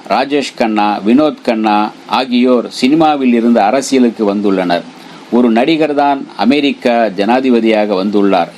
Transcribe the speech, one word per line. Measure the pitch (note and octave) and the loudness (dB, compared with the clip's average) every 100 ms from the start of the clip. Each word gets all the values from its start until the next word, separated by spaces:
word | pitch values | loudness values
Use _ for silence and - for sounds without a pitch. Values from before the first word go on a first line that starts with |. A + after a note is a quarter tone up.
| - | -4
ராஜேஷ் | G#2 C#3 C#3+ B2 | -4 -2 -2 -4
கண்ணா, | - A2+ G#2+ G#2 G2+ G2 | -4 -2 0 -2 -2 0
வினோத் | B2 D3+ B2+ | 2 2 -2
கண்ணா | - A2+ G#2+ G#2 G#2+ - - | -4 -2 0 0 -2 -8 -6
ஆகியோர் | A#2 C3 B2 B2+ B2 G#2 | -4 -2 0 2 2 -2
சினிமாவில் | - B2+ D#3+ D#3 D3 C3 | -2 0 2 2 2 0
இருந்து | A#2+ A#2+ A#2 | 2 2 2
அரசியலுக்கு | G2+ C3+ C3 C3 A#2+ A2 G#2 | 2 0 0 0 0 0 -2
வந்துள்ளனர். | G2+ G2+ F#2+ F2+ F2 - - - - - | 0 0 0 0 -4 -6 -18 -20 -20 -2
ஒரு | A#2 B2 | 0 2
நடிகர் | A2+ C#3+ D#3+ D3+ | 2 0 0 0
தான் | C#3+ C#3+ C#3 - - | 0 0 -2 -6 -2
அமெரிக்கா | G#2 C#3+ C#3+ B2 B2 A#2 A2 | 0 2 0 -2 -2 0 -2
ஜனாதிபதியாக | F#2 G2+ B2+ C3 A#2 A2 G#2+ G#2 F#2+ | -2 0 0 2 2 2 0 0 -2
வந்துள்ளார். | G2+ G#2 G2+ F#2+ E2+ | -2 0 2 0 -2